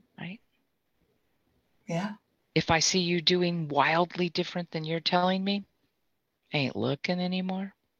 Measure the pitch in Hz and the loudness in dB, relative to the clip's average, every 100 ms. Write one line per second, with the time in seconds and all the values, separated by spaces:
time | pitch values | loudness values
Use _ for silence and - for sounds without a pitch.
0 | _ - 165 220 _ _ _ _ _ _ | _ -14 -14 -14 _ _ _ _ _ _
1 | _ _ _ _ _ _ _ _ - 170 | _ _ _ _ _ _ _ _ -6 -4
2 | 208 208 _ _ _ 160 165 160 - 185 | -4 -8 _ _ _ -2 2 2 2 2
3 | 175 175 156 180 175 170 151 143 143 165 | 0 0 2 2 2 0 0 2 4 4
4 | 175 175 175 180 175 180 170 160 156 165 | 2 0 -2 -2 -4 -4 -6 -6 -4 -2
5 | - 180 180 190 190 202 196 _ _ _ | 2 2 4 2 0 -2 -4 _ _ _
6 | _ _ _ _ - 147 131 101 120 143 | _ _ _ _ -6 -2 -2 0 -2 -2
7 | - 180 180 185 185 190 196 - _ | -2 -2 -2 -2 -4 -4 -6 -12 _